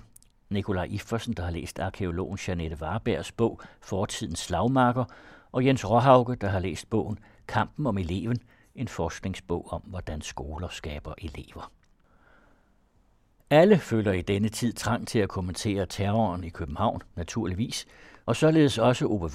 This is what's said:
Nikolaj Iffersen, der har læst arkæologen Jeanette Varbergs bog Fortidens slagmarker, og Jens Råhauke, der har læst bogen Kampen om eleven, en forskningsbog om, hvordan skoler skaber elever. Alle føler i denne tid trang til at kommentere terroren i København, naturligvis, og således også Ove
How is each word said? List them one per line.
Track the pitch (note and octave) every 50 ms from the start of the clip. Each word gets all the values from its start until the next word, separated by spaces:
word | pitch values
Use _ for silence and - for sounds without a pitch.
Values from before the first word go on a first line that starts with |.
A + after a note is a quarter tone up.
| - - - - _ _ _ _ _ -
Nikolaj | G2 G2+ F#2+ - G2 F2+ F2 -
Iffersen, | G2+ G2+ - - A2+ A2+ - - A2+
der | - F2
har | F2
læst | E2 E2 - - - -
arkæologen | D#2 F#2+ - - G2+ F2 E2 F2 F#2 - G2 G2 - -
Jeanette | F#2 E2+ E2 D#2+ D#2+ D2+
Varbergs | D#2 D#2 F2+ A2+ - A#2+ G2 D2+ E2 -
bog | - - A#2 A2+ - - - - - _
Fortidens | - - - F#2 G2+ - - - A2+ - F2 -
slagmarker, | - - F2+ E2+ G2 B2 C3+ C3+ B2+ B2 A#2+ B2+ A#2+ - - - - - - - - _
og | - C3 B2+
Jens | C3+ C3+ A#2+ - F#2+
Råhauke, | G#2+ - A#2+ C#3 B2+ B2+ A#2+ A#2+ B2
der | A#2+ G#2 G2
har | G2+ F#2+
læst | F2+ F#2+ D#2 - - -
bogen | - G#2+ F#2 G2+ A2 - - - - - -
Kampen | - - A#2 G#2+ - - - D3+
om | C3 G2+ G2
eleven, | F#2 E2 F2+ G2 E2 A2+ A#2+ A#2+ - _ _ _ _ _ -
en | B2 B2+ A2
forskningsbog | - - E2+ E2 - - - G2 F2+ - - - F2 E2+ - -
om, | - E2+
hvordan | - - F#2 F2+ - - D#2+ D#2
skoler | - - - - C2 C#2+ D2 D#2 F2 E2+
skaber | - - - - D2 D2 - D#2 - -
elever. | - D#2 - - - - - - - - _ _ _ _ _ _ _ _ _ _ _ _ _ _ _ _ _ _ _ _ _ _ _ _ _ _ _ _ _ _ _ _ _ _ _ -
Alle | C#3 D3+ F3 G#3 G#3+ D3+
føler | - - A#2 A2+ G#2 G#2
i | F#2+ F2+
denne | F2 - G2+ G2 G#2+ A2
tid | - - B2 A#2
trang | G#2 - - A2 A2+ - - -
til | - A#2
at | G2 F#2
kommentere | - G2+ F2 F#2 F2 - - A2 G2 G2 F#2
terroren | - - - G2 G2 G#2 A2+ A2+ G2 F2 F2+ F2
i | E2+
København, | - - E2+ C#2+ D2+ F2 G2 A2+ - - - - -
naturligvis, | F#2 E2+ - - - G2+ F2+ F#2 F2 A#2+ - - - - - - - - - - - -
og | - A2+
således | - D#3 D#3 D#3+ D#3+ D3 C3+ - A#2
også | A2+ B2 B2 - D3+
Ove | - G#2 G#2 E2+ D#2 D2